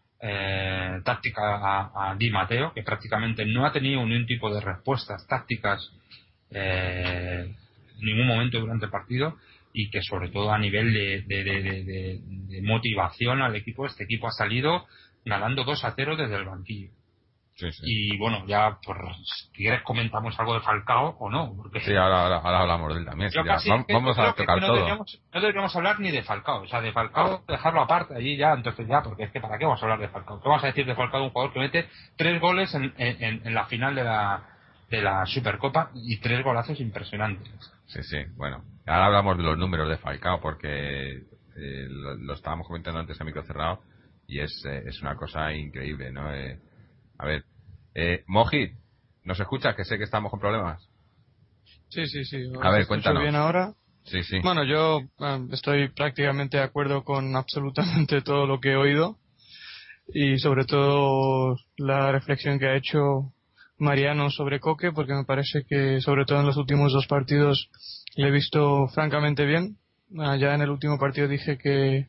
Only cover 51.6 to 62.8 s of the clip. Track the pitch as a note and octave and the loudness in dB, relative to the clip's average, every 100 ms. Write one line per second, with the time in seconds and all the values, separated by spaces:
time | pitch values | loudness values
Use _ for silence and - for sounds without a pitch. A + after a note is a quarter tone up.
51.6 | _ - - E3+ D3+ C#3+ C3 C#3 B2+ B2+ | _ -20 -12 -6 -6 -6 -8 -8 -8 0
52.6 | F#2 G2+ - G#2 - - D3 D3 D#3 F3 | 4 6 4 2 4 4 4 4 4 4
53.6 | F#3+ - _ _ - F#2+ F2 F#2+ F#3 E3+ | 0 -4 _ _ -6 -4 0 0 2 2
54.6 | C3+ D3+ D#3+ D3+ C3 - C#3+ C#3 B2+ C3 | 2 4 4 2 -2 -6 -4 -4 -4 -4
55.6 | - C#3+ C#3 - C#3+ C3 C#3+ C#3 C3+ C#3+ | 2 2 2 0 -2 0 0 0 0 0
56.6 | C3+ D3 C#3 C#3 B2+ C#3 C3+ C3 C3 D3 | 0 0 0 0 -2 -2 0 -2 -4 -4
57.6 | C#3 C3+ F3 E3+ D3 C#3+ D3 C#3+ C#3 C3+ | -2 0 2 2 4 2 2 2 2 2
58.6 | C3+ C3+ C#3+ D3 F3 - _ _ - - | 2 4 6 4 2 -2 _ _ -20 -20
59.6 | - - - - - - C#3+ C3+ D3 C3+ | -18 -18 -20 -20 -6 0 2 4 4 2
60.6 | B2+ C#3+ C#3+ C#3+ C#3 C3+ C3+ C3 C3 B2 | 4 4 4 4 4 4 2 2 2 0
61.6 | _ - C#3 C3+ C#3 C3+ - C#3 D3 C#3 | _ -4 0 2 4 2 0 -2 0 2
62.6 | C3+ C3+ | 2 2